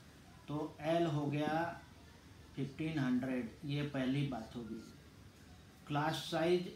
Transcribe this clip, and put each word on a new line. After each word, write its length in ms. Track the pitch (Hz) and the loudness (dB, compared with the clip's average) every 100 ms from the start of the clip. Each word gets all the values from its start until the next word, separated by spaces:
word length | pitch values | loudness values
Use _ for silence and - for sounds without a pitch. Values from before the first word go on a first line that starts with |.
| - - - - - | -20 -20 -20 -14 -6
तो 280 | 147 151 - | -4 -4 -2
एल 240 | 151 170 165 | 2 4 4
हो 200 | 147 139 | 2 2
गया 360 | 147 156 160 170 - - - - - - - - - | 2 2 2 0 -4 -12 -20 -20 -20 -20 -20 -10 -4
फ़िफ़्टीन 420 | 135 - 160 156 | -4 -2 -2 2
हंड्रेड, 520 | 127 123 131 127 110 - 147 | 4 2 2 -2 -4 -6 -2
ये 160 | 143 143 | -2 0
पहली 320 | 135 127 143 131 | 0 2 2 2
बात 280 | 117 107 123 | -2 -6 -8
होगी। 240 | 107 113 - - - - - - - - - - - | -8 -8 -12 -16 -20 -20 -20 -20 -20 -20 -20 -14 -2
Class 280 | 147 156 - - | 0 2 0 0
size 420 | 160 170 180 196 | 2 6 4 2